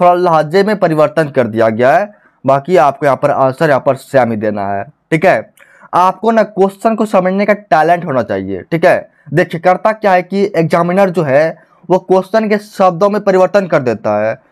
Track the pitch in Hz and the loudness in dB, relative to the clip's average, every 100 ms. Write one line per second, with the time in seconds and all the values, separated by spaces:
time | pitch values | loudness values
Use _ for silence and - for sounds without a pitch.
0 | 180 180 180 160 156 185 196 208 175 156 | 2 2 2 0 2 0 0 0 0 2
1 | 147 147 151 139 117 110 113 113 123 165 | 0 0 -2 -2 -2 0 0 2 2 2
2 | 208 - _ _ 135 139 139 180 - - | -2 -10 _ _ -2 -2 0 2 2 0
3 | 147 131 143 113 131 127 165 131 143 127 | -2 0 0 0 -2 0 0 0 0 -4
4 | - 135 120 113 107 104 98 101 117 _ | -2 0 0 -2 -4 -4 -6 -8 -10 _
5 | _ 160 180 123 - _ - _ - 165 | _ -2 0 0 -4 _ -20 _ -6 0
6 | 185 185 220 226 208 185 190 196 226 220 | 0 0 0 0 0 0 -2 0 -4 -2
7 | 214 196 180 190 208 202 - 160 156 180 | 0 0 0 0 0 -2 0 0 2 0
8 | 170 131 107 98 95 95 - 165 180 117 | 0 -4 -2 -4 -6 -10 -6 0 2 0
9 | - _ - 147 180 165 170 - 214 214 | -2 _ -4 -2 -2 -2 0 0 -2 -2
10 | 202 185 175 196 196 170 165 175 170 185 | 0 0 0 -2 -2 -2 -2 -2 0 0
11 | 196 175 151 135 160 165 _ _ - - | 0 0 0 0 0 -4 _ _ -4 -2
12 | - 185 185 220 220 208 208 - 190 165 | 0 0 0 -2 -2 -4 -4 0 0 2
13 | 202 208 208 185 180 202 185 160 123 110 | -2 0 0 2 2 0 0 -2 -2 -4
14 | 113 104 110 - _ | -2 -2 -2 -6 _